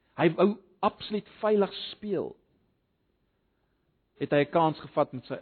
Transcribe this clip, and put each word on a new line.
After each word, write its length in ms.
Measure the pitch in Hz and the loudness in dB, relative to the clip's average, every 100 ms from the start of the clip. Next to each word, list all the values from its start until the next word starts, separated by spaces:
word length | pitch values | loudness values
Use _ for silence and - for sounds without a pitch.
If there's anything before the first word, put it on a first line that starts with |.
| _ - | _ 0
hy 120 | 165 165 | 2 4
wou 220 | 196 214 _ - | 2 2 _ -4
absoluut 460 | 208 - - 208 - - | -4 -4 -8 -8 -8 -4
veilig 320 | 214 214 190 - - | 0 2 2 -2 -14
speel, 440 | - 208 170 76 - _ _ _ _ _ _ _ _ _ _ _ _ _ _ _ _ _ - | -12 -6 -4 -4 -10 _ _ _ _ _ _ _ _ _ _ _ _ _ _ _ _ _ -10
het 120 | 143 | 0
hy 120 | 147 143 | 2 2
'n 60 | |
kans 280 | 170 160 151 | 4 2 0
gevat 340 | - - 143 | -6 -2 -2
met 120 | 127 - | -4 -10
sy 100 | 139 | -10